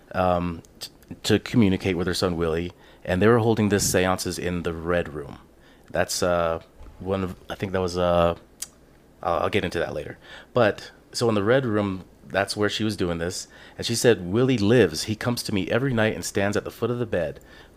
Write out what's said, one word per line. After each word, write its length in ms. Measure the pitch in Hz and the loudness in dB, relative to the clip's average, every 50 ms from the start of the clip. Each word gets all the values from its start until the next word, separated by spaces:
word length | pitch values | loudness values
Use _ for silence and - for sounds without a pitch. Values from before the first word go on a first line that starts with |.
| - - - | -20 -10 -2
um, 480 | 92 90 90 90 87 87 87 85 85 - - - - | 0 2 2 4 2 0 -2 -4 -6 -12 -18 -18 -16
t-, 100 | - - - - - - - - - | -16 -16 -16 -20 -18 -18 -18 -10 0
to 140 | - 110 101 | 2 2 2
communicate 580 | - - - 123 110 95 95 92 - 98 90 | 2 0 2 4 4 4 4 2 0 0 0
with 100 | 82 90 | 0 0
her 80 | 90 85 | -2 -2
son 220 | - 101 92 87 | 0 0 0 0
Willie, 360 | 82 85 82 78 85 87 87 - - - - - - - | 0 -2 0 0 -2 -4 -6 -10 -14 -20 -20 -20 -16 -6
and 160 | - 90 92 | -4 0 4
they 60 | 101 | 6
were 120 | 110 120 120 | 6 6 6
holding 320 | 110 117 110 110 107 101 | 4 2 2 2 2 2
this 200 | 101 98 - - | 4 2 2 2
seances 480 | - 92 90 92 92 92 - 92 85 71 | 2 2 2 2 0 0 -2 -6 -6 -4
in 240 | 71 87 90 87 80 | -4 -4 -4 -4 -4
the 100 | 87 82 | -4 -6
Red 400 | 82 80 85 87 87 85 78 71 | -6 -4 -2 0 0 0 -2 -6
Room. 260 | 76 71 69 - - - - - - - - - - - - | -10 -10 -12 -14 -16 -18 -20 -20 -20 -20 -20 -20 -20 -20 -8
That's, 320 | - 87 87 - - - 95 | -2 -2 -2 0 0 -2 0
uh, 380 | 90 87 87 85 82 82 82 - - - - - - - - | 2 2 2 2 0 -2 -4 -6 -12 -20 -20 -20 -20 -16 -12
one 240 | 92 92 98 98 95 | -6 -4 -2 -2 -2
of, 120 | 90 90 - - - | -4 -8 -10 -12 -14
I 40 | 98 | -10
think 180 | - 107 98 90 | -8 -6 -4 -2
that 80 | 95 | -2
was, 180 | 92 87 87 90 | -2 0 0 0
uh, 380 | 87 87 87 87 85 85 85 - - - - - - - - - - - - - _ - _ - - | 2 2 4 4 4 4 2 -2 -8 -20 -16 -16 -16 -16 -16 -20 -20 -20 -20 -20 _ -20 _ -8 -4
I'll, 160 | 87 85 80 | -2 -2 0
I'll 100 | 87 95 | 0 0
get 140 | 92 101 90 | 0 0 -2
into 140 | 87 - 87 | -2 -2 -2
that 160 | 78 69 69 | -4 -4 -4
later. 240 | 76 73 - - - - - - - - - - | -8 -8 -10 -14 -16 -18 -20 -20 -20 -18 -4 0
But, 360 | 123 117 101 - - - - - - - - - | 2 2 2 2 -2 -8 -20 -20 -20 -20 -14 -6
so 160 | - 127 117 | -2 0 2
in 60 | 110 | 2
the 80 | 104 98 | 2 2
Red 240 | 107 123 139 135 | 2 2 2 0
Room, 380 | 120 104 107 101 98 95 92 90 - - - - | 0 -2 -2 -2 -2 -4 -6 -10 -16 -20 -20 -16
that's 300 | 71 - 95 98 - - | -4 -2 -2 -2 -2 -2
where 120 | 104 104 101 | -2 -2 0
she 160 | - - 107 | 0 -2 -4
was 120 | 110 104 | -4 -2
doing 220 | 87 98 87 85 82 | -2 -2 -2 -2 -2
this, 300 | 85 90 - - - - - - - - - | -4 -6 -6 -8 -12 -14 -16 -20 -20 -20 -12
and 100 | - 92 | -10 -6
she 80 | - 117 | -4 -2
said, 300 | - - 123 110 92 90 | 2 6 6 4 4 2
"Willie 320 | 87 95 113 131 131 131 | -2 0 2 2 2 2
lives. 480 | 113 101 101 120 127 104 85 76 78 - | 2 4 4 6 6 6 4 4 -2 -6
He 120 | - 110 | -6 -6
comes 260 | - - 120 120 - - | -4 -2 -4 -4 -4 -6
to 120 | - 110 | -4 -2
me 160 | 95 92 - | -2 0 0
every 220 | - 117 135 139 123 | 0 0 0 0 0
night 220 | 113 107 110 - | 2 2 0 0
and 100 | 82 - | -2 -8
stands 320 | - - 107 98 101 98 | -4 -2 0 0 0 0
at 80 | 101 - | -2 -4
the 60 | - | -6
foot 200 | - - - - | -8 -6 -4 -4
of 80 | 123 120 | -2 -4
the 60 | 123 | -4
bed 360 | 104 101 90 82 73 69 - - - - - - - - | -4 -2 -2 -2 -4 -6 -10 -16 -20 -20 -20 -20 -20 -18